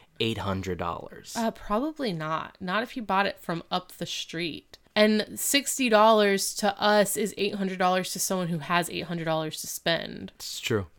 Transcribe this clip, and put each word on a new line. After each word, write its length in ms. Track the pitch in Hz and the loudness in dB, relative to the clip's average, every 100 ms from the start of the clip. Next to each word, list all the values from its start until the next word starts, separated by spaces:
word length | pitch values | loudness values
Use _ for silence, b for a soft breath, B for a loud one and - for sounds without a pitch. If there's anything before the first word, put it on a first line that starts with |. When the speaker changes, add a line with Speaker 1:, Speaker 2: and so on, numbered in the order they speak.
| b - | b -4
Speaker 1:
eight 200 | 113 107 | -2 -2
hundred 400 | 98 95 95 87 | -2 -4 -4 -4
dollars. 560 | 87 85 - - - - | -4 -4 -10 -16 -10 -4
Speaker 2:
Uh, 140 | 226 | -4
probably 640 | - - 208 294 311 254 | -4 -4 -2 -2 -4 -4
not. 420 | 170 156 160 - - | -4 -4 -4 -6 -10
Not 240 | 185 196 | -4 -4
if 140 | 240 - | -4 -8
you 60 | |
bought 240 | 220 190 196 | -2 0 0
it 120 | - | -2
from 240 | - 170 - | -6 -6 -4
up 220 | 180 180 | -6 -6
the 140 | - 175 | -10 -8
street. 720 | - - 165 170 - - - _ - | -8 -8 -6 -6 -8 -14 -20 _ 4
And 420 | 214 214 - 214 | 6 4 0 -4
sixty 520 | - 277 277 - 254 | 2 2 2 0 4
dollars 640 | 214 214 220 202 196 - | 8 8 8 6 2 0
to 200 | - 208 - | 0 -2 2
us 380 | 208 208 196 - | 4 4 4 2
is 160 | 202 - | -2 -2
eight 200 | 202 208 | -4 -2
hundred 220 | 190 185 | -4 0
dollars 360 | 185 185 180 | 2 2 0
to 40 | 190 | -2
someone 300 | - 190 175 | -2 0 0
who 120 | 165 | -2
has 280 | - 175 175 | 0 0 0
eight 160 | 175 | -4
hundred 200 | 175 170 160 | -6 -4 -2
dollars 340 | 160 156 - | -2 -2 -6
to 60 | - | -8
spend. 640 | - - 165 - - 190 - | -4 -2 -2 -2 -10 -14 -14
Speaker 1:
It's 220 | - - | -12 -8
true. 280 | - 110 85 | -2 -2 -2